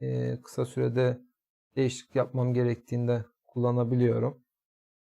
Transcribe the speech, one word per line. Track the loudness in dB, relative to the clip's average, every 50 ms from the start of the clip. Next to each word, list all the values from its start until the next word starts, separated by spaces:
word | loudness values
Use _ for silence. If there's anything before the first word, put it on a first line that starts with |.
e, | -6 -4 -2 -2 -2 -4 -4 -6
kısa | -10 -8 -4 -4 -4
sürede | -2 -2 -2 -2 0 2 2 2 2 0 -2 -8 _ _ _ _ _ _ _ _ _ _
değişiklik | -2 0 0 -2 -6 -10 _ -2
yapmam | -2 -2 0 -2 -2 0 0 2
gerektiğinde | 2 2 0 -2 -4 -6 -6 -4 -2 0 0 0 -2 -4 -8 _ _ _
kullanabiliyorum. | -8 -4 -2 0 2 2 2 2 2 2 4 4 4 4 2 0 -2 -4 -6 _ _ _ _ _ _ _ _ _ _ _ _ _